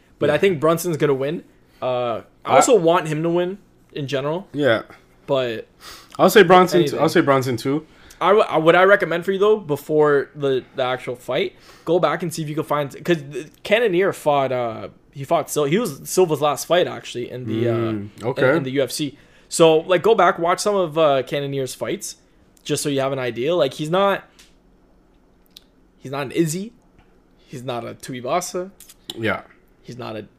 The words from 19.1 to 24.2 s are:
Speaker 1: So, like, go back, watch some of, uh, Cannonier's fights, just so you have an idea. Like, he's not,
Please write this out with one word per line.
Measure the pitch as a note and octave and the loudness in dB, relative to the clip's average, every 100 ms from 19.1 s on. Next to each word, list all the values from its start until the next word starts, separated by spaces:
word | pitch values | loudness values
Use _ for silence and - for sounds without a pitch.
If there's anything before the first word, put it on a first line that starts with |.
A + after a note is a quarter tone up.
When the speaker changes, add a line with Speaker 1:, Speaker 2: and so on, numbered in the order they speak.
| - _ _ - | -8 _ _ -8
Speaker 1:
So, | - E3 D#3 | 4 6 4
like, | F3 F3+ | 2 2
go | G3 G#3+ | 2 4
back, | F3+ F3+ | 4 2
watch | E3+ F3+ | 0 0
some | G#3+ G3+ | 0 0
of, | F3 D3+ | -2 2
uh, | D#3 C3+ | 2 2
Cannonier's | B2 D3 C#3+ C#3 C3 - | -2 -6 -4 -6 -6 -8
fights, | A2+ F3+ - - _ _ _ _ | -8 -8 -10 -16 _ _ _ _
just | - D3 | -6 -4
so | D3+ | -2
you | C3+ | -2
have | C3+ | -2
an | C3+ | -2
idea. | B2+ A2+ C3 | -6 -4 -2
Like, | F3 C#3 | 0 0
he's | C3+ D3+ | -2 -4
not, | F3+ G3 F#3+ | 0 0 -2